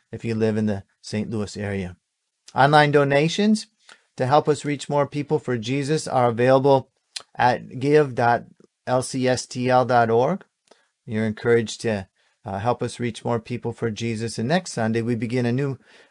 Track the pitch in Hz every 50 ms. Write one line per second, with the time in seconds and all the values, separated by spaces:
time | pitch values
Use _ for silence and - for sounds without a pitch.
0 | _ - - 113 - 117 113 110 113 110 107 110 110 107 101 98 - _ _ _
1 | - - - 107 - - 117 107 101 95 - 101 104 101 101 98 92 90 87 _
2 | _ _ _ _ _ _ _ _ _ - - 120 135 143 151 151 151 147 143 147
3 | 143 139 139 139 156 165 - - 208 214 214 214 - _ _ _ _ _ - _
4 | _ _ _ - 127 127 147 151 - 151 147 - - 143 147 131 - - 143 143
5 | 143 135 - 147 139 - 156 143 - - 123 117 107 120 135 143 139 139 156 151
6 | - - - 131 123 120 113 113 123 131 131 135 131 139 139 131 - _ _ _
7 | _ _ - - - _ - - 117 123 117 - 110 104 - 131 131 143 147 151
8 | 147 135 117 120 120 120 120 113 - - _ _ _ _ _ _ - 120 127 131
9 | 120 - - 131 127 127 127 120 - - - 123 123 127 127 127 127 117 127 120
10 | 117 113 113 117 127 147 180 190 - _ _ _ _ _ _ _ _ _ _ _
11 | - 127 107 110 110 110 107 - - 120 117 117 110 104 - - - 117 107 98
12 | 95 _ _ _ _ _ _ _ - 101 98 101 107 123 117 - 127 113 - -
13 | 120 120 110 - - 123 120 113 - - 123 110 - 120 113 - 120 117 104 98
14 | 113 117 113 110 117 113 - - 110 127 165 190 180 - - 123 110 113 113 117
15 | 113 117 123 110 120 107 123 127 123 117 120 131 143 139 131 - _ _ _ -
16 | _ _